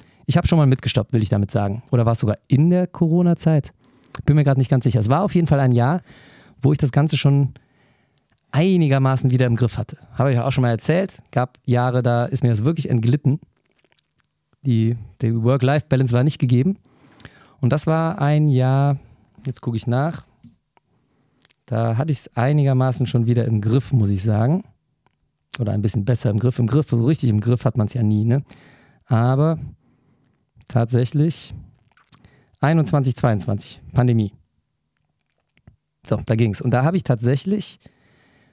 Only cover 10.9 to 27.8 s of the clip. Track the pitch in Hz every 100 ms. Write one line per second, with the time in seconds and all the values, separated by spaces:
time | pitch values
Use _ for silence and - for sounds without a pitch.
10.9 | 170 190 - - - 127 _ - 123 127
11.9 | 127 120 120 120 131 123 107 123 165 135
12.9 | 120 113 143 135 147 - _ _ _ _
13.9 | _ _ _ _ _ _ _ 139 113 110
14.9 | 117 - - 113 113 113 135 127 147 -
15.9 | 131 131 120 147 - 123 123 147 202 _
16.9 | _ _ - - - _ _ 123 147 -
17.9 | 160 165 - 143 151 151 127 127 135 143
18.9 | 139 - - _ _ 135 - - 113 117
19.9 | 123 156 - - _ - _ _ _ _
20.9 | _ _ _ _ _ - _ - 113 113
21.9 | 113 160 135 - - 127 151 139 127 131
22.9 | 120 123 120 117 120 113 110 104 131 -
23.9 | 127 101 98 107 107 120 180 - _ _
24.9 | _ _ _ _ _ _ - 104 104 101
25.9 | 110 101 123 120 104 123 123 113 143 147
26.9 | 117 120 160 120 104 117 120 123 -